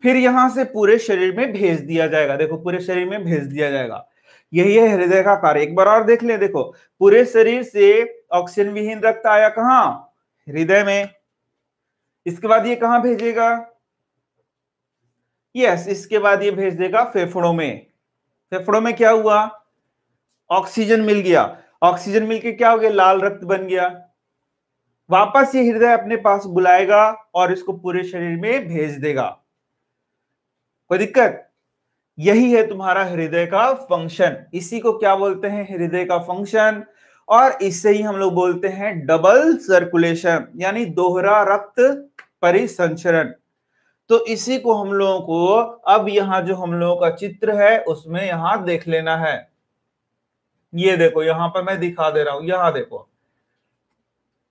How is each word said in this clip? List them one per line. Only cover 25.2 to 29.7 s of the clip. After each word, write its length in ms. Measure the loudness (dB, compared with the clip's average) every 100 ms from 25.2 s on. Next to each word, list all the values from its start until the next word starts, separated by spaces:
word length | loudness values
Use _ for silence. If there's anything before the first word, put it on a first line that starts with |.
| 4 2 2
ये 140 | 2 0
हृदय 220 | 2 2
अपने 240 | 2 0 -2
पास 300 | 0 0 -2
बुलाएगा 580 | 2 4 4 4 4 4 0 _
और 180 | -2 -2
इसको 200 | -2 -6
पूरे 320 | -8 -6 -6
शरीर 320 | -8 -8 -8 -6
में 320 | -4 -6 -6
भेज 240 | -6 -6
देगा। 360 | -6 -6 -4 -6 -10 _ _ _